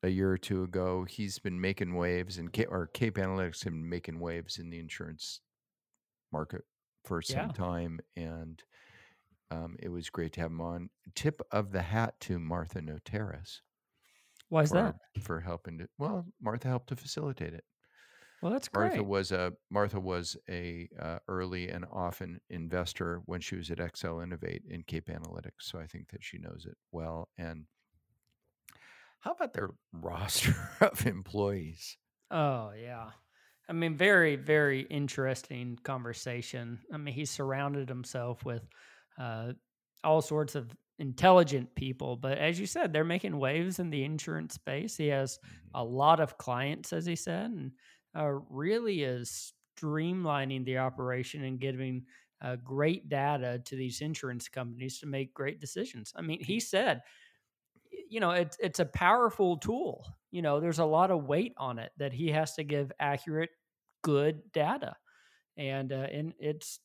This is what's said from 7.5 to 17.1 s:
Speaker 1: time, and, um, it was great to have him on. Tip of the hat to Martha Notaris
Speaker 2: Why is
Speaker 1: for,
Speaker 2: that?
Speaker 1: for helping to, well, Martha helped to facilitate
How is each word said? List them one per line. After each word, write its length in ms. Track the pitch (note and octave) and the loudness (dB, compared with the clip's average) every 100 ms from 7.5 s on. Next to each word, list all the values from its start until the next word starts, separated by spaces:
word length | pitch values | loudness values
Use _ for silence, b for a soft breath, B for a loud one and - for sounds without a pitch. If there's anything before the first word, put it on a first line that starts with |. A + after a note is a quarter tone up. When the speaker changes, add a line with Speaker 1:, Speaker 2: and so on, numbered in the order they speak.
Speaker 1:
time, 480 | - F2+ E2+ E2+ E2 - - | -2 -2 -2 -4 -6 -12 -10
and, 460 | E2 E2 D#2+ D#2+ - b b b b b b _ _ | -8 -8 -10 -14 -20 b b b b b b _ _
um, 240 | D#2+ E2 E2+ | -8 -8 -8
it 120 | - | -8
was 200 | F2 E2 | -6 -6
great 220 | - E2 | -4 -4
to 80 | - | -2
have 100 | E2 | -4
him 100 | E2 | -4
on. 300 | E2+ E2+ F2 _ - | -6 -6 -10 _ -14
Tip 260 | - D3 D3+ - | -2 -2 -2 -2
of 180 | G#2 G2+ | -2 0
the 120 | G2 | -2
hat 360 | E2+ G#2+ A2+ - | 0 2 2 -2
to 180 | - F2+ | -4 -4
Martha 400 | D#2+ F2 D#2+ F#2+ | -2 -2 -4 -6
Notaris 800 | D#2 D2+ - G#2 G#2+ - F2 - _ _ _ _ b b b b - | -8 -10 -6 -6 -4 -8 -12 -16 _ _ _ _ b b b b 0
Speaker 2:
Why 140 | D#3+ | 4
is 80 | D3+ | 6
Speaker 1:
for, 40 | |
Speaker 2:
that? 480 | E3+ A3 - _ - | 6 4 0 _ -10
Speaker 1:
for 180 | - E2 | -4 -4
helping 380 | F2 E2+ - E2 | -2 -6 -6 -10
to, 100 | F2+ - | -12 -6
well, 280 | C#3+ G3+ F3 - | -4 -2 -6 -8
Martha 260 | A2+ A2+ C3 | -4 -2 0
helped 220 | B2 - | -2 -2
to 80 | B2+ | -10
facilitate 580 | - | -8